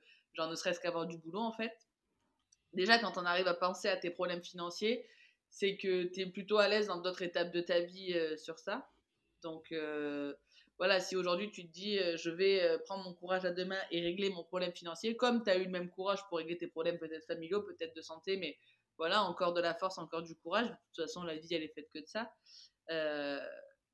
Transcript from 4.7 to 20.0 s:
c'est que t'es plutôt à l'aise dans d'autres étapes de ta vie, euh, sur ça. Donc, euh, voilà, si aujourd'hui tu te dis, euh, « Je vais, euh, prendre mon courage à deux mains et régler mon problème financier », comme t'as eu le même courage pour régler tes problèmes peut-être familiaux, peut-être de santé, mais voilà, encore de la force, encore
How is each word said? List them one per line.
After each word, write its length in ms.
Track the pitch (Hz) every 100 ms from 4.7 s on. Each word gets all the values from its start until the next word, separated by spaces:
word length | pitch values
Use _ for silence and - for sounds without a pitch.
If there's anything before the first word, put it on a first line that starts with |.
| 175 208 240 - - - _ _
c'est 280 | - 196 190
que 260 | 190 185
t'es 240 | 180 185 185
plutôt 300 | 202 185 214
à 80 | 202
l'aise 200 | 214 208
dans 100 | 175
d'autres 260 | 180 180
étapes 280 | 175 180 175
de 100 | 175
ta 180 | 175 175
vie, 340 | 175 185 185
euh, 240 | 170 160 156
sur 220 | - 160
ça. 280 | - 233 - _ _ _ _ _
Donc, 300 | 170 160 -
euh, 640 | 160 151 151 147 143 143 143 _ - _ -
voilà, 220 | 185 190
si 160 | 180 185
aujourd'hui 340 | 180 175 208
tu 160 | - 175
te 60 |
dis, 260 | 160 202 202
euh, « 200 | 175 165
Je 120 | 165
vais, 320 | 165 196 190
euh, 160 | 170 160 -
prendre 180 | 190 185
mon 80 |
courage 320 | 180 180 185 185
à 60 |
deux 140 | 175 180
mains 160 | 190 -
et 120 | 170
régler 280 | 170 185 196
mon 140 | 175
problème 300 | 165 180 180
financier », 420 | 175 170 165 220 226
comme 240 | 247 233
t'as 140 | 220 185
eu 60 |
le 80 | 185
même 180 | 180 175
courage 300 | - 190 190 -
pour 100 | 170
régler 200 | 160 170
tes 100 | 170
problèmes 320 | 160 170 170
peut-être 260 | 160 160 -
familiaux, 380 | 165 160 208
peut-être 320 | 208 175 160 160
de 60 |
santé, 360 | 160 160 - 196
mais 220 | 160 - _ _ _ -
voilà, 260 | 165 208
encore 300 | 190 175 180
de 80 | 175
la 120 | 170
force, 240 | 165 190
encore 240 | 180